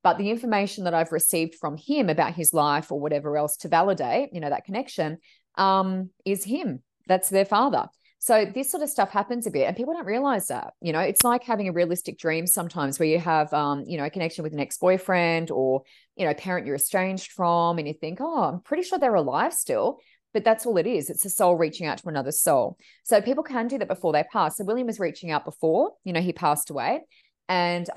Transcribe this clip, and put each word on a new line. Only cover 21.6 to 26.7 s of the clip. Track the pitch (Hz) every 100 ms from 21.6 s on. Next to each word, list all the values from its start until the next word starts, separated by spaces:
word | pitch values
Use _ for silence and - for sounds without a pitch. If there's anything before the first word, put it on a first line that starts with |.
| 160 160 160
out | -
to | -
another | 151 135
soul. | 143 - 143 113 - - _
So | - 214
people | 202 269
can | 311 254 233
do | 262
that | 208
before | 190 175
they | 151
pass. | 151 220 160 -
So |
William | 196 233 247
was | 196
reaching | 175 147 170
out | 151
before, | - - 160 170 311 -
you | -
know, | 175
he | 180
passed | 165 165 151 -